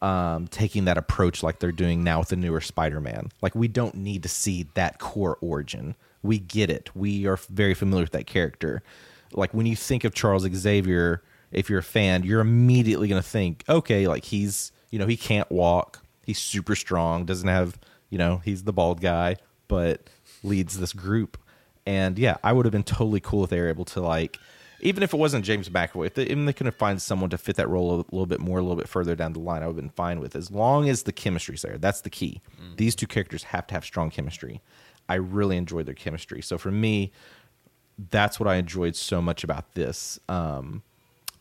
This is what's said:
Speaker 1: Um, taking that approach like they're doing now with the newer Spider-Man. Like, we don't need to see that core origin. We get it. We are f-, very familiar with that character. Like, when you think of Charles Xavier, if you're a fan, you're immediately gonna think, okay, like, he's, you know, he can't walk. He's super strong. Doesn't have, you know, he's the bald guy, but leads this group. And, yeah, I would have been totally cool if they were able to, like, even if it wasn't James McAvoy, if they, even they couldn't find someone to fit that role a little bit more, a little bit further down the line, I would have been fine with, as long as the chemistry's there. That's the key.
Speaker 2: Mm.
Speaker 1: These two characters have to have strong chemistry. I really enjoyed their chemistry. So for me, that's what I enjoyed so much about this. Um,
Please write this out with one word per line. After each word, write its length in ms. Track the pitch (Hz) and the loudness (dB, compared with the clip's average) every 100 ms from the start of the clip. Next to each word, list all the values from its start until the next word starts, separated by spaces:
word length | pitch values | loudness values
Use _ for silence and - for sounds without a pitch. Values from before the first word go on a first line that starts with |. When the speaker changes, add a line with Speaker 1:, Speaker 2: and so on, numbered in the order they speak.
Speaker 1:
Um, 460 | 98 92 87 82 87 | 0 2 0 -2 -6
taking 380 | - 107 104 90 | 0 0 2 2
that 120 | 82 | 2
approach 440 | - - 90 - | 2 2 2 2
like 180 | 80 - | -2 0
they're 120 | 90 | -2
doing 320 | 85 87 85 | 2 2 4
now 160 | 85 80 | 4 2
with 100 | 82 | 2
the 60 | 90 | 0
newer 260 | 87 80 | 0 -2
Spider-Man. 680 | - - 80 76 67 53 - - | -2 -2 -2 -2 -6 -8 -10 -4
Like, 140 | 95 110 | -2 0
we 120 | 117 | 0
don't 280 | 123 117 98 | 0 -2 -4
need 280 | 98 98 | -6 -6
to 60 | 87 | -6
see 380 | - 104 90 78 98 | -4 -2 -2 -2 0
that 240 | 85 - | 0 -2
core 380 | - 104 90 - | -8 -2 -2 -2
origin. 540 | 85 73 73 50 71 - _ _ | -2 -4 -4 -8 -10 -12 _ _
We 160 | 101 110 | 0 0
get 320 | 87 107 92 | 0 0 2
it. 260 | 76 - 92 | 0 -6 -4
We 300 | 101 101 98 | -2 0 0
are 80 | |
f-, 140 | 95 - | 0 -2
very 260 | 98 101 | 2 2
familiar 300 | 90 98 92 | 4 2 2
with 80 | 80 | 0
that 160 | 73 - | -4 -2
character. 560 | 95 80 - 80 57 - - - - _ | 0 0 -2 -4 -4 -8 -20 -20 -20 _
Like, 220 | - 92 | -2 -2
when 120 | 110 117 | 0 0
you 100 | 110 | 0
think 280 | - 127 | -2 0
of 100 | 110 | 0
Charles 300 | - 110 98 | 2 4 4
Xavier, 800 | 92 92 101 101 92 87 87 82 - _ _ | 2 0 2 4 4 4 2 0 -6 _ _
if 180 | 92 - | -4 0
you're 100 | 98 | -2
a 40 | |
fan, 400 | - 113 98 92 | 0 2 4 2
you're 180 | 92 110 | 2 4
immediately 640 | 110 120 123 123 110 87 104 | 6 6 8 6 4 2 2
gonna 140 | 95 | 2
think, 400 | - 110 92 156 - | 0 0 0 -2 2
okay, 380 | 160 - 104 92 | 2 4 2 2
like, 180 | 69 - | 0 -2
he's, 460 | 101 101 - - - _ | -2 -2 -4 -8 -14 _
you 80 | 107 | -2
know, 80 | 98 | 0
he 100 | 117 | -2
can't 320 | - 104 - | 0 0 2
walk. 540 | 87 87 87 - - - _ - | 2 4 4 0 -10 -20 _ -8
He's 140 | 104 | -6
super 360 | - 101 92 104 | -4 -4 -2 -2
strong. 500 | - 87 85 85 87 | 0 0 0 0 -2
Doesn't 220 | 92 92 | -2 2
have, 320 | 92 90 - - _ _ | 2 2 -4 -18 _ _
you 80 | 87 | 0
know, 240 | 87 87 | 2 0
he's 220 | 95 95 101 | -2 -2 -2
the 80 | |
bald 260 | 95 85 85 | 2 2 2
guy, 360 | 90 85 87 92 _ _ - | 0 2 0 -2 _ _ -2
but 400 | 92 85 - - _ _ - | 0 2 -2 -6 _ _ -10
leads 340 | 101 98 85 95 | -2 0 0 -4
this 140 | 90 | -6
group. 440 | 98 92 113 101 - - _ _ _ 98 | -6 -2 -2 -2 -8 -20 _ _ _ -2
And, 320 | 98 95 95 | 0 0 2
yeah, 160 | 120 - | 0 2
I 80 | 117 | 4
would 140 | 123 120 | 4 4
have 80 | |
been 100 | 101 | 2
totally 380 | - - 110 101 | 0 0 2 0
cool 240 | - 104 90 | 0 0 2
if 40 | |
they 100 | 87 | 2
were 80 | 85 | 0
able 160 | 82 87 | -2 -6
to, 160 | 95 | -4
like, 360 | 87 82 80 - - - - - | 0 0 -2 -6 -20 -20 -20 -2
even 220 | 190 196 | -2 0
if 100 | 196 | 0
it 60 | 151 | 2
wasn't 260 | 156 135 | 2 2
James 260 | 95 104 92 | 0 -2 0
McAvoy, 360 | 90 85 90 82 | -2 0 -2 -4
if 80 | |
they, 100 | 135 | -2
even 220 | 127 139 147 | -2 0 0
they 80 | |
couldn't 240 | - 127 - | 0 -4 0
find 240 | 104 98 | 0 0
someone 300 | - 95 92 | -2 0 0
to 60 | 90 | -2
fit 180 | - - | -2 -2
that 120 | 62 | 0
role 280 | 90 87 87 | 2 2 0
a 20 | - | -2
little 160 | 92 87 | -4 -2
bit 120 | 90 | -2
more, 200 | 87 92 | -2 0
a 20 | |
little 140 | 90 85 | 0 -2
bit 120 | - | -2
further 280 | 92 85 82 | -2 0 -2
down 180 | 82 | -2
the 60 | 80 | -4
line, 240 | 85 80 | -6 -4
I 40 | 82 | -4
would 80 | 80 | -6
have 60 | |
been 80 | 71 | -8
fine 300 | - 87 85 | -4 -4 -4
with, 160 | 64 73 | -6 -8
as 160 | 92 | -8
long 360 | 101 117 143 147 | 0 2 4 2
as 160 | 120 | 0
the 80 | - | -2
chemistry's 520 | - 104 85 - - | -4 -2 -2 -4 -8
there. 160 | - - | -10 -2
That's 220 | 95 - | 0 0
the 100 | - | -6
key. 300 | - 87 - - - | -6 -6 -8 -18 -20
Speaker 2:
Mm. 160 | 87 87 | -12 0
Speaker 1:
These 160 | 113 | 0
two 140 | - 110 | 0 -2
characters 360 | 110 - 76 | -2 -2 -8
have 220 | - 90 - | -6 -6 -4
to 60 | |
have 100 | 90 | -8
strong 280 | - - 80 | -6 -4 -4
chemistry. 500 | - 73 - 62 52 - _ - _ - | -4 -8 -10 -12 -14 -18 _ -20 _ -4
I 60 | 92 | -2
really 420 | 92 101 101 90 | 0 0 2 2
enjoyed 300 | 82 85 71 | -2 -4 -6
their 80 | 69 | -8
chemistry. 480 | - 82 - - | -8 -8 -10 -12
So 160 | - 87 | -8 -6
for 100 | 95 | -2
me, 420 | 104 110 107 95 - - - _ _ _ _ _ - 95 | 0 2 0 -2 -8 -20 -20 _ _ _ _ _ -18 -2
that's 280 | 104 104 - | 2 2 2
what 80 | 104 | 2
I 100 | 92 | 2
enjoyed 380 | 85 90 85 - | 0 -2 -2 -2
so 240 | - 90 | -2 0
much 240 | 85 85 | 0 -2
about 300 | 82 71 - | -4 -6 -6
this. 460 | 90 65 - - - - | -4 -4 -4 -10 -12 -6
Um, 540 | 90 80 69 67 104 - _ _ _ - - | -4 -2 -6 -8 -12 -14 _ _ _ -18 -6